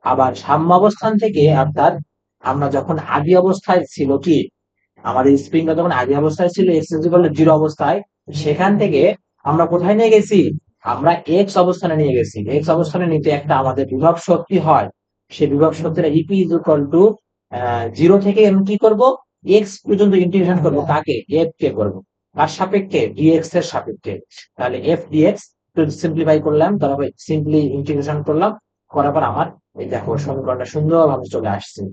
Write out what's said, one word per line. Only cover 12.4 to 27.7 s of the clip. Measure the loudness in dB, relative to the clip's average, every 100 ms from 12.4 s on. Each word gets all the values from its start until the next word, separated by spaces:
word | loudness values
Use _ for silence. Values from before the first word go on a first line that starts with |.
| -4 -2
এক্স | 0 0
অবস্থানে | 0 -2 -2
নিতে | 0 0 -2
একটা | 0 0
আমাদের | 0 -2 -4
বিভব | 0 0 0 0
শক্তি | -2 0 -2 2
হয়, | 0 0 _ _ _ _
সেই | -4 0
বিভব | 2 0 0
শক্তিটা | -6 -2 0 0
ইপি | 0 -2
is | 0 -2
equal | 0 0 2
to, | 4 4 2 _ _ _ -8
আহ, | -4 -4 -6 0
জিরো | 4 4 2
থেকে | 2 4
আমি | 4 0
কি | 2
করব? | 2 4 2 0 _ _ 0 2
এক্স | 2 -10 -4
পর্যন্ত | 2 4 2 2
ইন্টিগ্রেশন | 0 0 0
করব। | 0 -2 -2
কাকে? | -4 -2 -6 -2 -2
এফ | -2 -2
কে | -4 -2
করব। | -6 -6 _ _ _ -4
কার | -4 -2
সাপেক্ষে? | -2 -2 -2 -2 -2 0
ডিএক্স | 2 2 0 -4
এর | -4
সাপেক্ষে। | -8 -8 -12 -12 -12 _ -20 -20 -8
তাহলে | -6 -4 -2
এফ | -2 -2
ডিএক্স | 2 2 0 -12 _ _
একটু | -2 -2 -2
সিম্পলিফাই | -4 -2 2 2 2
করলাম, | 0 0 0
তারপর | -2 -2 -6 _ -6
simply | -4 0 0 0